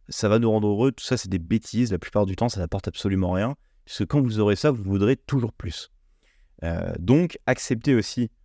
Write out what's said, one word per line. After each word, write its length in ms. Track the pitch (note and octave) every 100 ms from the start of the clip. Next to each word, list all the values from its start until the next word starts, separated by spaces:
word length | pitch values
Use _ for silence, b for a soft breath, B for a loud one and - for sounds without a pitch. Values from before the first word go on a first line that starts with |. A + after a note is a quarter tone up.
| -
ça 200 | - G#2+
va 100 | A2
nous 120 | A#2
rendre 180 | G#2+ G#2
heureux. 240 | G#2 C3+
Tout 120 | -
ça, 120 | - B2+
c'est 120 | F#2+
des 100 | F#2
bêtises. 520 | E2 A#2 - A2 A#2+
La 80 | F2
plupart 260 | - G#2
du 120 | G2 F#2
temps, 120 | A#2+
ça 120 | G2
n'apporte 260 | E2 G2 -
absolument 460 | - G2 F#2+ F2+
rien, 240 | F#2 A2+ C#3+ _ _
puisque 220 | - - G2+
quand 140 | C#3+
vous 200 | B2+ G#2+
aurez 160 | G#2 G2+
ça, 140 | D3+
vous 140 | B2
voudrez 320 | F#2+ G2 G#2 C#3
toujours 360 | - C#3 A2+
plus. 380 | - - - - _ _ _ _ _ _ _
Euh, 300 | E2 E2+ F2 D#2+
donc, 400 | F2+ C#3+ F3 - -
acceptez 480 | C3 - A#2 D3
aussi 360 | B2 - - A2+ -